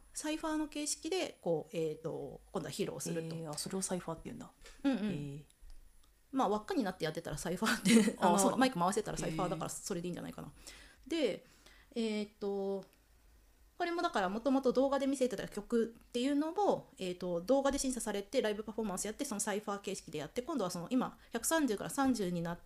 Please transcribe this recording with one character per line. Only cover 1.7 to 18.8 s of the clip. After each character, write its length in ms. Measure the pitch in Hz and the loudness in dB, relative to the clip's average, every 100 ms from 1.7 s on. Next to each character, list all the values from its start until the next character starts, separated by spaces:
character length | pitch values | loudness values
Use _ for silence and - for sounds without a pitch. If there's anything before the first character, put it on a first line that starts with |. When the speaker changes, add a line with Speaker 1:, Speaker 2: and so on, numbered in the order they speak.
Speaker 1:
う、 40 | 175 | -4
え 200 | 160 156 | -2 -4
ー 20 | |
と、 380 | 160 143 139 - - | -6 -6 -8 -12 -8
今 120 | 190 | -6
度 40 | 151 | -4
は 60 | |
披 140 | 147 - | -4 -4
露 120 | - | -4
す 120 | 170 | -4
る 180 | 170 165 | -4 -4
と。 80 | 165 | -6
Speaker 2:
え 100 | 160 | -6
ー、 40 | |
あ、 60 | 151 | -8
そ 140 | - | -6
れ 60 | 190 | -4
を 60 | |
サ 120 | 185 | -2
イ 40 | 185 | -4
フ 120 | - | -4
ァ 40 | |
ー 20 | 165 | -8
っ 0 | |
て 60 | |
言 80 | - | -8
う 40 | - | -12
ん 20 | |
だ。 120 | - - - - | -14 -18 -20 -2
Speaker 1:
う 40 | 277 | 0
ん 40 | |
う 20 | |
ん。 40 | 254 | 0
Speaker 2:
え 40 | |
ー。 400 | 208 165 143 143 143 _ - - - - - _ _ | 0 -4 -6 -10 -14 _ -18 -18 -20 -20 -20 _ _
Speaker 1:
ま 120 | 269 202 | 0 2
あ、 20 | |
輪 100 | 208 | 0
っ 60 | |
か 100 | 214 | 0
に 80 | 370 | -2
な 80 | 196 | -2
っ 60 | - | -2
て 80 | |
や 60 | 156 | -4
っ 40 | |
て 80 | 156 | -4
た 80 | - | -6
ら 80 | 151 | -4
サ 120 | - | -4
イ 60 | 180 | 0
フ 80 | |
ァ 40 | 220 | 0
ー 80 | 226 | 2
っ 280 | - 226 | 6 8
て、 120 | 214 - | 6 4
<laughs> 40 | |
あ 80 | 185 | 4
の、 60 | |
Speaker 2:
あ 40 | 196 | 6
ー。 0 | |
Speaker 1:
そ 100 | 190 | 4
う、 60 | 208 | 4
マ 100 | 262 | 2
イ 40 | |
ク 80 | 180 | 4
回 140 | 175 | 2
し 20 | 208 | 2
て 60 | |
た 100 | 156 | -2
ら 60 | 156 | -2
サ 80 | 156 | -2
イ 60 | |
フ 80 | 160 | 0
ァ 60 | 180 | -2
ー 20 | |
だ 60 | 160 | -2
か 80 | |
ら、 20 | 160 | -4
Speaker 2:
え 20 | |
ー。 20 | |
Speaker 1:
そ 240 | - - | -6 -6
れ 60 | 180 | -4
で 80 | 175 | -4
い 0 | |
い 40 | |
ん 20 | |
じ 60 | 175 | -6
ゃ 20 | |
な 60 | 165 | -8
い 40 | |
か 100 | 160 | -10
な。 80 | 156 - - - - - 269 | -14 -16 -20 -20 -20 -20 -6
で、 400 | 330 247 - - - - - - | 0 0 -2 -10 -20 -20 -20 -8
え 280 | 233 220 214 | -4 -2 -2
ー 60 | 208 - | -4 -6
と、 440 | 202 202 196 196 190 _ _ - - - - _ - - | -4 -2 -2 -4 -8 _ _ -20 -20 -20 -20 _ -18 -4
こ 80 | 349 | -2
れ 60 | |
も 100 | 349 | 0
だ 80 | 349 | 0
か 100 | 233 | 2
ら、 80 | 185 | 0
も 120 | 208 | 0
と 100 | 254 | 2
も 100 | 262 | 4
と 120 | 262 | 4
動 180 | 240 269 | 4 4
画 80 | 277 | 4
で 80 | 269 | 2
見 100 | 277 | 2
せ 120 | 254 | 2
て 80 | 190 | 0
た 120 | - | -4
曲 460 | - 202 233 226 - | -8 0 2 2 -4
っ 120 | - | -6
て 80 | 240 | 0
い 80 | 262 | 2
う 80 | 285 | 2
の 140 | 311 | 2
を、 400 | 370 392 214 - - | 2 4 2 -2 -6
え 140 | 185 | -6
ー 60 | 180 | -4
と、 220 | 180 170 | -2 0
動 220 | 180 277 | 4 4
画 80 | 277 | 4
で 80 | 277 | 2
審 140 | 269 | 0
査 80 | 247 | -2
さ 120 | 214 | -2
れ 100 | 202 | -2
て、 200 | 202 269 | 0 0
ラ 80 | 214 | 2
イ 40 | |
ブ 80 | 208 | 0
パ 100 | 220 | -4
フ 100 | 220 | -4